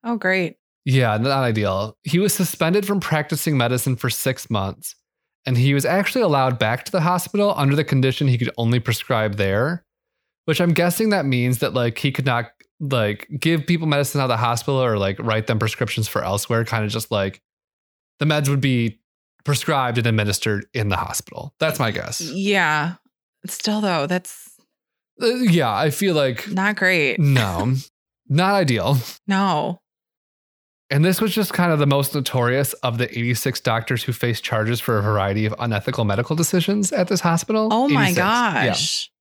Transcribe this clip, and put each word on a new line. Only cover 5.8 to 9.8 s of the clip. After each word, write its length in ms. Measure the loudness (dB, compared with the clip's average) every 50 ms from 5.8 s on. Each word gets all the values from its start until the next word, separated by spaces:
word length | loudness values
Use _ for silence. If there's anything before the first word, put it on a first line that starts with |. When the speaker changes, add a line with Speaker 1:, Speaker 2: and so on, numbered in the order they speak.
| 0
Speaker 2:
actually 340 | 0 0 0 0 0 0 0
allowed 380 | 2 2 2 2 2 0 0 0
back 260 | 0 0 0 -2 -4
to 80 | -4
the 80 | -2 0
hospital 540 | 2 2 0 0 -2 -4 -2 0 0 2 2
under 180 | 2 2 2 2
the 100 | 2 2
condition 440 | 2 2 2 2 2 0 0 2 2
he 80 | 2
could 140 | 2 0 -4 -2 -2
only 220 | 0 2 2 2
prescribe 560 | 0 -2 -4 -4 -2 -2 0 0 0 0 0
there, 500 | 0 0 0 2 0 0 -2 -2 -6